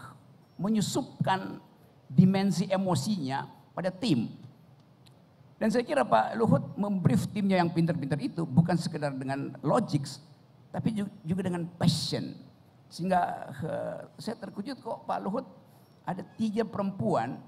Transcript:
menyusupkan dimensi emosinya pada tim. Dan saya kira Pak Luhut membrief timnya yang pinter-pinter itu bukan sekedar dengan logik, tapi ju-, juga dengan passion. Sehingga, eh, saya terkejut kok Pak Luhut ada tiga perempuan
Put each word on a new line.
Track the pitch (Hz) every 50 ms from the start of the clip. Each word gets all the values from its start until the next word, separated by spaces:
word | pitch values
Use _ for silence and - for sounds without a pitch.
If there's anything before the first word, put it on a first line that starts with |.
| - - - - - - - - - _ _
menyusupkan | - 170 214 220 214 180 - - 320 254 - - - - - 190 190 190 - - - - - - - - - - - - -
dimensi | 127 143 190 185 196 190 196 196 160 170 208 -
emosinya | - - 196 185 170 127 - 214 214 180 139 127 135 139 135 - - - - - -
pada | - 170 185
tim. | 185 - 269 226 147 117 104 - - - - - - - - - - - - - - - - - - - - - - - - - -
Dan | - 208 220 196
saya | 247
kira | 240 254 302 277 233
Pak | 226 226 220 220 - 214
Luhut | 220 226 - 269 277 - - -
membrief | 170 208 208 202 185 165 147 214 180 175 - -
timnya | 208 196 196 190
yang | 180 170 165 -
pinter-pinter | 170 170 165 160 - 147 131 - 143
itu | 247 - - 170 165
bukan | - 127 170 170 - 175
sekedar | 170 - - - 156 147 143
dengan | 135 131 135 135 135 139 135 - - - -
logik, | 147 190 247 202 - 147 147 135 - - - - - - - - - - - - -
tapi | - 175 - 214 220 202
ju-, | 202 190 - - -
juga | 156 185 185 185 180
dengan | 180 175 165 170 - -
passion. | - 165 - - - - - 110 - - - - - - - - - - - - - - -
Sehingga, | - 170 190 185 180 175 - - - - - - - 165
eh, | - 113 117 113 113 - - - - - -
saya | - - -
terkejut | - 196 196 - 202 202 277 269 - -
kok | 226 - - - -
Pak | 185 190 196
Luhut | 202 202 269 - - - - - - - - - - - - -
ada | - 185 190 - - -
tiga | - 220 220 196 226
perempuan | 220 226 - 202 202 196 - - 226 220 160 120 113 131 - - -